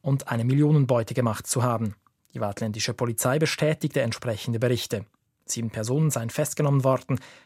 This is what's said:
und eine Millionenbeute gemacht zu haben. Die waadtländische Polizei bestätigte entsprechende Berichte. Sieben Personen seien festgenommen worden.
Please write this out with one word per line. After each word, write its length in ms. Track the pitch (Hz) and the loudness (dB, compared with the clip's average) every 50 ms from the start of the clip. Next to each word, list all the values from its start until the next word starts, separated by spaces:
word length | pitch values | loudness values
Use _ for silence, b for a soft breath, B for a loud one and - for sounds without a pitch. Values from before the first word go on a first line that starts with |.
und 280 | B 147 139 135 - - | B -2 -2 -2 0 -2
eine 160 | 120 117 117 | -2 -2 0
Millionenbeute 680 | 123 135 143 151 147 156 151 135 120 131 120 113 - 117 | 2 2 4 4 4 6 4 4 4 2 2 2 0 -2
gemacht 340 | 135 120 117 104 - - | 0 0 0 0 -2 -4
zu 160 | - - 127 117 | -4 -2 0 2
haben. 340 | 123 117 110 113 104 101 _ _ _ _ _ _ _ - | 2 0 0 -2 -4 -4 _ _ _ _ _ _ _ -8
Die 80 | 127 | -6
waadtländische 540 | 113 101 101 - 113 110 104 110 - - 117 | -4 -4 -4 -4 -4 -4 -4 -4 -4 -4 -2
Polizei 440 | - 123 120 117 - - 127 131 156 | -2 -2 -2 -2 0 0 2 2 2
bestätigte 600 | 160 147 - - 156 151 156 - - 135 - 143 | 2 0 0 0 2 0 0 0 -2 -2 0 0
entsprechende 580 | 127 117 107 - - 123 110 101 - - 117 110 | -2 -2 -2 -4 -4 -6 -6 -4 -4 -4 -2 0
Berichte. 460 | 123 123 127 117 - - - 104 - _ _ _ _ _ _ _ _ | 2 2 2 0 -2 -4 -6 -6 -6 _ _ _ _ _ _ _ _
Sieben 240 | - - 120 117 113 | -10 -8 -6 -6 -6
Personen 420 | - 117 107 113 127 151 160 151 | -6 -6 -4 -2 0 2 2 2
seien 200 | - 120 113 113 | 0 0 -4 -4
festgenommen 520 | - - 151 - - - 151 143 139 139 127 | -2 -2 -4 -4 -2 0 0 2 2 4 4
worden. 380 | 135 131 127 - - 135 127 B B B B B | 4 2 2 0 -2 -4 -4 B B B B B